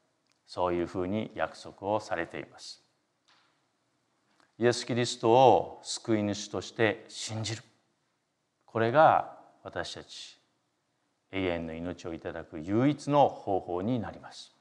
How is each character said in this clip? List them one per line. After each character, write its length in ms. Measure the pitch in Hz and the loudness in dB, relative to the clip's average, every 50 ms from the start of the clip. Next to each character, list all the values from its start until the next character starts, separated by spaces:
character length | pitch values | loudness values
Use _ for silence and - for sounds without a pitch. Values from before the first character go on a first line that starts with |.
| _ _ _ _ _ _ _ _ _ | _ _ _ _ _ _ _ _ _
そ 260 | - - 98 90 90 | -12 -4 -2 0 0
う 20 | 87 | 2
い 100 | 87 85 | 0 -2
う 40 | |
ふ 140 | 82 - 98 | -2 -2 -4
う 60 | 90 | -2
に 240 | 90 98 110 110 - - | -2 -2 -2 -4 -4 -4
約 280 | 82 80 80 - - | -4 -4 -4 -4 -10
束 260 | - 85 - - 98 | -18 -18 -14 -6 -2
を 120 | 98 107 107 | -2 -2 -2
さ 160 | - - 90 | -2 -4 -4
れ 120 | 85 82 | -4 -4
て 120 | - - 78 | -6 -8 -10
い 60 | - | -12
ま 140 | - - - | -12 -16 -18
す。 240 | - - - - _ _ _ _ _ _ _ _ _ _ _ _ _ _ _ _ _ _ _ _ _ _ _ _ _ _ _ _ _ _ _ _ _ _ _ - | -18 -18 -18 -18 _ _ _ _ _ _ _ _ _ _ _ _ _ _ _ _ _ _ _ _ _ _ _ _ _ _ _ _ _ _ _ _ _ _ _ 2
イ 60 | 113 | 2
エ 80 | 120 120 | 2 2
ス・ 120 | - - | 2 -2
キ 80 | - 127 | -4 -2
リ 120 | 120 123 | 0 0
ス 140 | 120 - - | -2 -2 0
ト 120 | - 113 | 4 6
を 480 | 117 127 135 120 101 85 87 - - - - | 8 8 10 8 8 6 4 -2 -8 -14 -12
救 340 | - - - - - 110 | -10 -10 -6 -2 0 0
い 60 | 104 104 | 0 0
主 260 | 104 98 - - - | -2 -4 -4 -8 -8
と 120 | - 92 | -8 -8
し 120 | 90 - - | -8 -6 -2
て 320 | - 117 107 98 - - | 0 2 2 2 -2 -8
信 380 | - - - - - 110 110 113 | -16 -14 -12 -10 -8 -8 -6 -6
じ 100 | 101 110 | -6 -6
る、 80 | 110 - _ _ _ _ _ _ _ _ _ _ _ _ _ _ _ _ _ _ _ _ | -8 -10 _ _ _ _ _ _ _ _ _ _ _ _ _ _ _ _ _ _ _ _
こ 140 | _ - 113 | _ -2 0
れ 120 | 117 117 | 0 4
が 460 | 120 151 160 135 98 82 - - - - - - _ _ - | 6 8 8 8 8 6 2 -2 -8 -18 -20 -20 _ _ -16
私 300 | 95 - 92 85 - - | -10 -8 -8 -8 -8 -10
た 100 | 82 - | -14 -16
ち 340 | - - - - - - _ _ _ _ _ _ _ _ _ _ _ _ _ _ _ _ _ _ _ | -16 -18 -18 -18 -18 -20 _ _ _ _ _ _ _ _ _ _ _ _ _ _ _ _ _ _ _
永 100 | 95 98 | -4 -2
遠 240 | 95 90 85 85 82 | -2 0 -2 -2 -4
の 80 | 82 80 | -6 -8
命 340 | 80 85 90 87 87 - | -8 -8 -8 -8 -8 -10
を 60 | 90 82 | -10 -10
い 60 | 78 | -8
た 140 | - 90 78 | -8 -10 -10
だ 100 | 82 80 | -10 -12
く 160 | - 90 80 | -12 -12 -10
唯 320 | 78 90 101 117 131 143 | -6 -2 0 2 2 2
一 180 | 147 143 - 143 | 0 -2 -2 0
の 200 | 143 147 131 110 | 4 4 4 4
方 320 | - - - 104 98 90 | 2 -2 -6 -4 -4 -4
法 200 | - - 87 87 | -4 -4 -4 -4
に 200 | 95 113 131 117 | -2 -2 -2 -2
な 100 | 101 87 | -4 -8
り 80 | - - | -10 -14
ま 140 | - - - | -16 -18 -18
す。 200 | - - - _ _ | -18 -20 -20 _ _